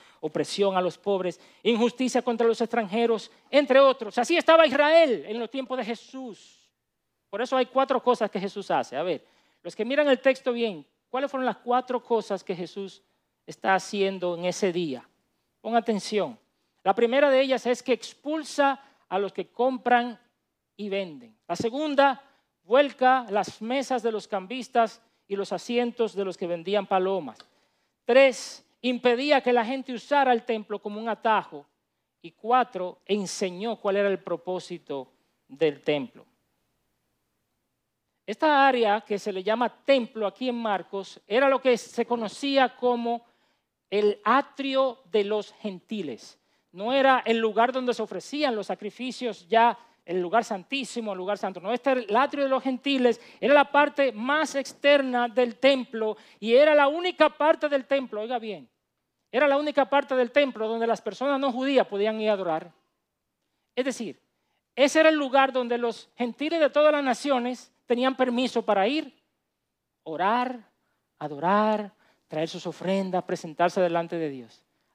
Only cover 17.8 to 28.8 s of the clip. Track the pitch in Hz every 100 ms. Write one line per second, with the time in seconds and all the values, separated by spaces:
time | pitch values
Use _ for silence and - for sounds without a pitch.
17.8 | - 233 - - 285 311 285 - 277 262
18.8 | _ _ - 190 196 - - - 254 254
19.8 | 247 240 240 214 _ _ _ _ _ -
20.8 | 202 196 185 143 117 _ - 170 233 262
21.8 | 302 277 277 247 - _ _ _ 170 254
22.8 | 285 - 254 262 226 202 180 - 220 269
23.8 | 247 247 226 214 - 196 185 254 220 240
24.8 | 226 - _ _ - 196 196 185 - 240
25.8 | 240 226 220 196 190 170 175 170 170 208
26.8 | 190 190 190 190 135 - - _ _ _
27.8 | _ _ - 247 269 - - - _ _